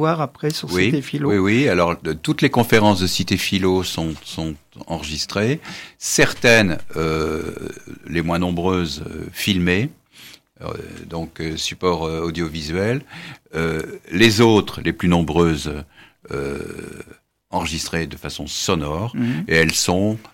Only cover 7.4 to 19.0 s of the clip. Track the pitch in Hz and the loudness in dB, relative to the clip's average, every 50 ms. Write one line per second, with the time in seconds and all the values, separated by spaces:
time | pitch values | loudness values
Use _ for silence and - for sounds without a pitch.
7.4 | 82 85 - - - - - - - - - - - - 78 85 80 85 85 85 | -6 -8 -8 -10 -10 -12 -12 -14 -16 -16 -16 -14 -10 -4 -4 -2 0 0 0 0
8.4 | 90 90 87 85 85 92 92 90 87 76 71 - 82 85 82 80 85 - - - | 0 0 0 0 0 0 2 0 0 -2 -4 -8 -10 -10 -10 -10 -12 -10 -8 -4
9.4 | - 107 98 90 87 90 90 98 127 156 - _ _ _ _ - - - - - | 0 0 2 2 2 2 2 2 0 -2 -6 _ _ _ _ -20 -20 -20 -20 -20
10.4 | _ _ _ - 85 82 82 85 82 82 82 82 82 82 85 82 82 78 - - | _ _ _ -14 -12 -10 -10 -10 -12 -14 -16 -16 -14 -10 -8 -8 -8 -8 -8 -8
11.4 | 80 80 80 78 - - 80 - 92 90 85 80 82 80 80 80 82 82 78 85 | -8 -6 -6 -6 -6 -6 -4 -2 0 0 0 0 -2 -2 -2 -2 -4 -4 -2 -4
12.4 | 82 80 76 82 73 76 82 92 101 113 127 143 - - - 165 - 160 139 - | -4 -4 -6 -6 -6 -4 -2 -2 0 0 -2 -4 -6 -10 -16 -16 -16 -16 -18 -20
13.4 | _ _ - 80 80 80 80 80 80 - - - - - 82 92 113 117 98 107 | _ _ -4 -4 -2 -2 -2 -4 -6 -8 -12 -16 -8 -2 4 6 6 6 6 6
14.4 | 120 113 110 101 - - - - - 85 82 - - 87 87 85 82 73 73 85 | 6 8 6 6 4 2 -4 -4 -4 -4 -2 0 2 4 4 4 2 2 4 4
15.4 | 85 82 78 69 69 76 73 73 69 - _ - - - _ _ - - - 71 | 4 4 2 0 -2 -6 -8 -8 -10 -14 _ -20 -20 -20 _ _ -12 -10 -8 -6
16.4 | 69 69 69 - 80 82 82 - - - - - - - - _ _ _ _ _ | -6 -6 -6 -8 -8 -10 -12 -14 -14 -14 -16 -16 -18 -20 -20 _ _ _ _ _
17.4 | _ _ 92 90 85 78 82 78 - - - - 120 101 - - - 73 - - | _ _ -6 -4 -4 -4 -4 -6 -6 -4 -4 -4 -4 -6 -8 -12 -12 -12 -10 -10
18.4 | 73 76 - - - - 92 80 71 73 78 85 | -10 -8 -8 -4 -2 0 0 0 -2 -4 -4 -4